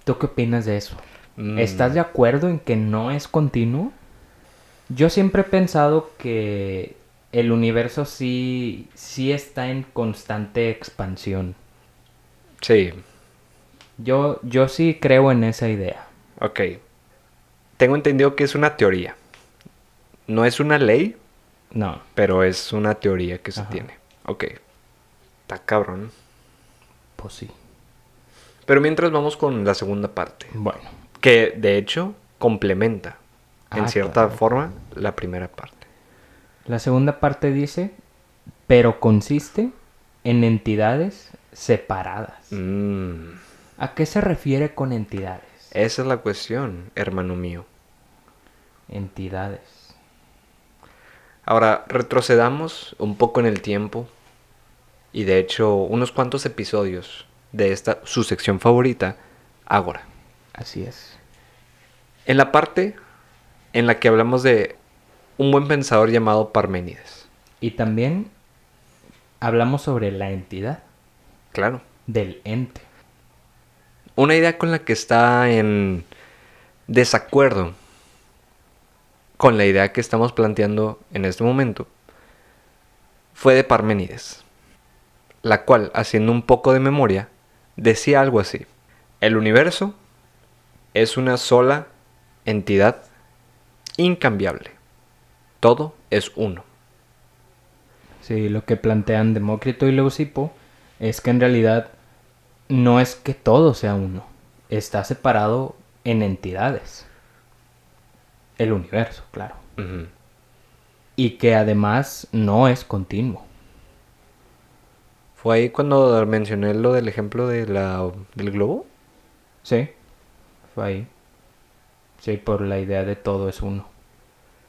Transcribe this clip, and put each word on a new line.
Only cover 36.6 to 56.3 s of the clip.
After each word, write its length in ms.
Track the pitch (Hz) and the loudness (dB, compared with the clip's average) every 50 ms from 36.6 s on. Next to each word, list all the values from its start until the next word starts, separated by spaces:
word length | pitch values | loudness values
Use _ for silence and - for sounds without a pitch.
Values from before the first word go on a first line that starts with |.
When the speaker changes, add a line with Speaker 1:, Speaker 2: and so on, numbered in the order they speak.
| - | -10
Speaker 1:
La 120 | - 120 113 | -6 -6 -4
segunda 400 | - 135 127 127 135 147 143 - | -2 0 2 2 2 2 0 0
parte 300 | - 143 139 - - 143 | -2 -2 -2 0 -2 -2
dice, 380 | 139 139 143 143 - 175 180 202 - - _ _ _ _ _ _ _ _ - - - _ _ - | -2 -2 -4 -4 -4 -6 -6 -8 -8 -14 _ _ _ _ _ _ _ _ -20 -20 -20 _ _ 4
"pero 320 | 131 120 120 117 107 - | 6 6 6 6 2 2
consiste 720 | - 117 107 104 - - 147 147 143 - - - 226 254 - - - _ _ _ _ _ _ _ | 2 4 4 4 2 0 -4 -4 -4 -4 -4 -4 -4 -4 -6 -12 -20 _ _ _ _ _ _ _
en 220 | - 120 120 120 117 | -2 0 2 2 4
entidades 840 | 113 113 107 - 113 107 104 107 107 123 147 170 202 - - - - - - _ _ | 2 2 0 0 -2 0 2 2 2 2 0 -2 -4 -6 -12 -20 -20 -20 -20 _ _
separadas". 920 | - - - - 120 - - - 98 95 92 92 90 104 110 - - - _ - | -20 -8 0 0 0 0 0 -6 -8 -6 -6 -8 -10 -10 -12 -14 -16 -20 _ -12
Speaker 2:
Mm. 800 | 101 98 92 92 95 101 101 101 98 95 92 90 85 82 82 82 85 90 - - - - _ _ _ - | -10 -8 -6 -4 -4 -4 -4 -4 -4 -6 -6 -8 -10 -12 -14 -18 -20 -20 -20 -20 -20 -20 _ _ _ -4
Speaker 1:
¿A 160 | - - - | -4 -4 -2
qué 120 | - 156 | -4 -4
se 140 | 151 - 214 | -2 0 0
refiere 520 | 208 196 165 - - 143 135 135 151 147 - | 0 0 0 -2 -2 0 0 0 0 -2 -2
con 180 | - 139 131 | -4 -4 -4
entidades? 500 | 123 113 104 - - 98 95 92 92 90 - - _ _ _ - | -4 -4 -6 -6 -8 -10 -10 -10 -12 -14 -16 -20 _ _ _ -8
Speaker 2:
Esa 300 | - 98 107 113 - - | -2 -2 -2 -2 -2 -4
es 60 | 127 131 | -4 -4
la 100 | 131 113 | -4 -4
cuestión, 720 | - 104 101 - - - 110 127 139 117 92 87 90 101 - | -4 -6 -6 -6 -8 -8 -6 -6 -6 -6 -10 -12 -14 -12 -8
hermano 400 | 101 101 98 92 95 90 90 90 | -6 -6 -4 -4 -6 -6 -6 -6
mío. 320 | 90 90 87 87 87 85 _ _ _ _ _ _ _ _ _ _ _ _ _ _ _ _ _ _ _ _ _ _ _ _ - | -6 -6 -8 -10 -12 -16 _ _ _ _ _ _ _ _ _ _ _ _ _ _ _ _ _ _ _ _ _ _ _ _ -16
Speaker 1:
Entidades. 1080 | 101 101 98 92 - - 95 92 95 92 95 101 98 90 - _ _ _ _ _ - _ _ _ _ _ _ _ _ _ _ _ _ _ _ _ _ _ _ - _ _ _ - - - _ _ _ _ - | -12 -12 -12 -12 -12 -12 -12 -10 -10 -8 -8 -10 -10 -14 -18 _ _ _ _ _ -20 _ _ _ _ _ _ _ _ _ _ _ _ _ _ _ _ _ _ -20 _ _ _ -20 -20 -20 _ _ _ _ -4
Speaker 2:
Ahora, 400 | - 113 110 113 110 107 - - - | 0 2 2 4 2 2 0 -4 -4
retrocedamos 1080 | - 123 120 - - 127 120 - 123 117 117 120 135 147 160 160 - - - - - - | -4 -4 -2 0 -2 -2 2 2 2 4 4 2 -2 -4 -8 -10 -12 -14 -18 -16 -12 -8
un 180 | - 104 101 | -6 -6 -2
poco 240 | 101 120 113 - 127 | 0 0 0 2 0
en 60 | 120 | 0
el 140 | 113 104 95 | 0 -2 -4
tiempo. 480 | - 104 101 101 104 104 - 117 120 - _ _ _ _ _ _ _ _ _ _ _ _ _ _ _ _ _ _ _ _ - | -6 -6 -6 -6 -6 -6 -10 -12 -12 -14 _ _ _ _ _ _ _ _ _ _ _ _ _ _ _ _ _ _ _ _ -8
Y 100 | 107 104 | -6 0
de 140 | 95 95 95 | 2 2 2
hecho 360 | 92 - - - 113 107 104 | 2 0 -2 0 2 2 2
unos 360 | 98 95 87 107 117 123 123 | 2 0 -2 -2 -2 -2 -2
cuantos 320 | - 135 127 123 | -2 -4 -4 -2